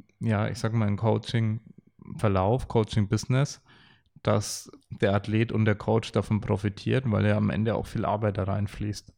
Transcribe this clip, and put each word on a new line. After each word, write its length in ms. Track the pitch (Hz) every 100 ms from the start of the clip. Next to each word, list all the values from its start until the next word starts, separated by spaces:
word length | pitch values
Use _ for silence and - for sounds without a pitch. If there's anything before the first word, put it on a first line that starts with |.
| - -
ja, 280 | 113 104 107
ich 100 | 104
sag 140 | 113
mal, 140 | 113 104
ein 100 | 101
Coaching-Verlauf, 1700 | 110 110 - 117 110 110 - - _ _ 50 - 110 95 92 127 -
Coaching-Business, 960 | 117 107 113 98 110 - 127 143 - _ - - _ _ -
dass 480 | - 107 - - - - -
der 260 | - 101
Athlet 380 | 101 101 110 117
und 140 | 110 110
der 80 |
Coach 380 | 101 - 113 -
davon 280 | 110 - 107
profitiert, 640 | - 98 104 101 113 120 131
weil 160 | 101 104
ja 100 | 104
am 140 | 104
Ende 240 | 73 110
auch 120 | 104 -
viel 200 | 113 95
Arbeit 320 | 104 107 95
da 60 |
reinfließt. 680 | 95 101 101 - 107 104 -